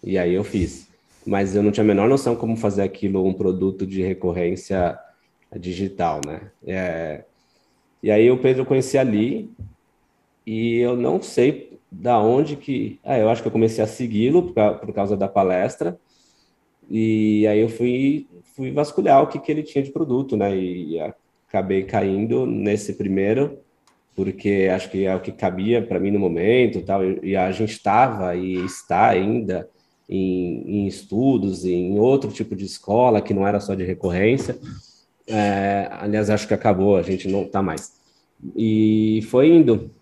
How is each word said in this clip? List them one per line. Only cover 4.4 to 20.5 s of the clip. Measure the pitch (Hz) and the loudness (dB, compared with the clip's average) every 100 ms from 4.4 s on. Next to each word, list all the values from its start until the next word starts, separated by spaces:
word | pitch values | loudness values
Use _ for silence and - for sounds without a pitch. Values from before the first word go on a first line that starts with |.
| 87 92 - 95 87 - - _ _ _ _ 110 | -2 -4 -4 -2 0 -2 -16 _ _ _ _ -12
digital, | 87 90 98 92 85 76 73 | -10 -6 -6 -2 -4 -4 -8
né? | 78 98 _ - | -12 -16 _ -10
É, | 92 90 82 82 76 - _ _ _ _ _ _ _ | -6 -6 -6 -8 -10 -16 _ _ _ _ _ _ _
e | 104 | 2
aí | 104 120 | 6 6
o | 127 | 6
Pedro | 131 127 | 2 2
eu | 123 | 2
conheci | 135 131 139 | 0 2 0
ali, | 131 104 113 208 - - - - _ _ _ _ _ _ - | 2 2 0 -2 -10 -16 -20 -20 _ _ _ _ _ _ -8
e | 110 117 117 | -4 0 0
eu | 120 123 | 0 0
não | 123 190 | 0 -2
sei | - - 123 151 - - _ | -4 2 2 2 -12 -20 _
da | 95 107 120 | -8 0 4
onde | 107 127 156 143 | 4 2 0 -4
que, | - 127 113 - | -6 -6 -6 -10
ah, | - 131 | -4 2
eu | 107 | 2
acho | 117 | 2
que | 117 | 0
eu | |
comecei | 113 113 113 | 2 2 2
a | 110 | -4
segui-lo | - 120 104 120 170 | -2 -4 0 2 2
por | 175 | 2
ca-, | - 104 | 2 2
por | - 104 | 0 -8
causa | 101 101 101 | -4 -2 0
da | 98 | 0
palestra, | 104 95 90 104 - - - _ _ _ _ _ _ _ _ _ | 2 2 2 -2 -2 -6 -8 _ _ _ _ _ _ _ _ _
e | 110 110 110 107 104 107 | -2 0 2 2 4 4
aí | 104 | 4
eu | 113 | 2
fui, | 113 123 123 139 147 - 87 _ - | 0 -2 0 0 -2 -6 -20 _ -12
fui | 131 | -6
vasculhar | 139 147 - 196 139 | -4 -2 -2 4 6
o | 151 | 4
que, | 151 | -2
que | - | -4
ele | 151 | -4
tinha | 151 139 | -2 -4
de | 135 | -4
produto, | - 156 123 135 107 | -4 -2 0 0 0
né? | 101 | 0